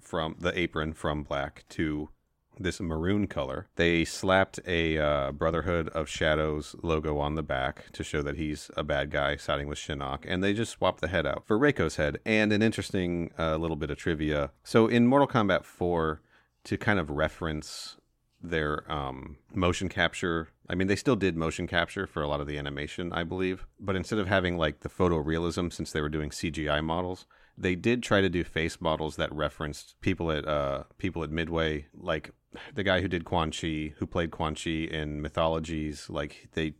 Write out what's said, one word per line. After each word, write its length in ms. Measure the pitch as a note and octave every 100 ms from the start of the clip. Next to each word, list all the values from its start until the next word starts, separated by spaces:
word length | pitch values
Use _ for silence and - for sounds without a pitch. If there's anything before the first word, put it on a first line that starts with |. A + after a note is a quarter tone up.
from 340 | - F2 D#2+ D#2+
the 180 | F2 F2
apron 360 | E2+ D#2+ D#2
from 300 | D#2 D#2+ D2+
black 420 | C#2+ C#2+ C#2+ - -
to 400 | - D#2+ D2+ D2+ - _ _ _ -
this 200 | F2+ -
maroon 480 | E2 D#2+ E2+ G#2 G2
color. 400 | - C2+ C2+ F2 -
They 280 | E2+ E2+
slapped 560 | - - G2 F#2+ F#2+ - -
a, 320 | E2+ E2 D#2
uh, 340 | D2 D2 C#2
Brotherhood 580 | C#2+ D#2+ E2 D#2 E2+ D#2
of 200 | E2 D2+
Shadows 680 | - E2 D#2 D#2 D2+ D2+ -
logo 380 | E2+ D#2 D#2 D2
on 160 | D2 D#2
the 80 |
back 480 | D2+ C2+ C2 - -
to 120 | -
show 180 | D#2+ D#2+
that 140 | C#2+ C#2+
he's 340 | D#2 D2 - -
a 80 |
bad 280 | D2+ D2 C#2+
guy 240 | D2 C#2+ D2
siding 320 | - C#2+ C#2+
with 100 | D2+
Shinnok, 480 | - D2 C#2 C#2+ -
and 160 | F2+
they 100 | G2
just 180 | G#2 A2+
swapped 300 | - F#2+ -
the 60 | F2+
head 180 | F2 C#2+
out 180 | - -
for 120 | G#2
Reiko's 380 | D3 - E2 -
head. 220 | D2+ D2 -
And 260 | A2 G#2+
an 120 | G#2
interesting, 640 | A2+ A2 - G2+ F2+ E2+ E2 -
uh, 200 | D#2+ D#2
little 180 | E2 D#2
bit 160 | D2
of 60 | C#2+
trivia. 540 | - D#2 D2+ D2 C#2+ -
So 240 | - A#2+ A2+
in 180 | A#2+ A#2+
Mortal 220 | C#3 C#3
Kombat 380 | B2 G2+ E2+ -
four, 560 | - F2+ E2+ D#2+ D#2 _ _ _ _
to 140 | - G2
kind 200 | - G2+
of 120 | D2+
reference 840 | D2 D#2 - E2+ D2+ - - - - _ _ _ _
their, 500 | E2+ E2 D2+ D2+ -
um, 460 | D#2 C2+ C2 C2+ C#2+ _
motion 340 | - F2 F2 F#2
capture, 640 | - E2+ - F#2 E2 D#2+ _ -
I 60 |
mean, 140 | F2 F#2+
they 80 | G2+
still 200 | - A#2
did 220 | F#2+ D#2+
motion 300 | D#2+ - F2
capture 400 | F2+ E2+ - F#2+
for 160 | -
a 40 | D2
lot 140 | D2
of 60 | D2
the 100 | D2
animation, 560 | C#2+ C#2+ D2 - F2
I 100 | E2+
believe, 440 | E2+ F#2 F#2 F#2 - _
but 160 | G2 F#2+
instead 220 | F2 A2
of 80 | F#2+
having, 300 | G2 F2+ F2
like, 220 | D#2 D2
the 100 | -
photorealism, 840 | - F2+ E2 D2 E2 E2+ E2 F2
since 200 | - E2
they 100 | D#2+
were 80 | D2
doing 220 | D#2 D2+
C 180 | - F2+
G 180 | D2+ D2
I 140 | D2
models, 440 | D#2+ E2 F2+ F#2 - _ _ -
they 180 | F#2+ F#2
did 280 | A2 B2
try 180 | A#2 G#2
to 80 | G2
do 140 | F2
face 360 | E2 - D#2+ -
models 360 | E2 D#2 D#2 D2
that 160 | D#2+
referenced 640 | D2 D2 - D2+ C#2+ - _
people 300 | - F2+ E2
at, 160 | D#2 D2
uh, 360 | D2+ C#2 C2+ - -
people 260 | F#2+ E2+
at 80 | D2+
Midway, 560 | D#2 D#2+ E2 D#2+ D2+ C#2+
like 380 | - F2 D#2+ - - _ - - -
the 80 |
guy 180 | G2 F#2
who 60 | F#2
did 180 | F2 E2
Quan 260 | F2+ D#2
Chi, 420 | - E2+ D#2 D#2 -
who 80 | F2
played 240 | F#2 E2+
Quan 240 | - D#2+ D#2
Chi 140 | -
in 520 | D#2+ D#2+ D#2+ D2+ D2
Mythologies. 880 | D2+ - D#2+ D#2+ D#2+ E2 D2+ D2 -
Like, 400 | D#2 D2 - -
they 200 | - D#2+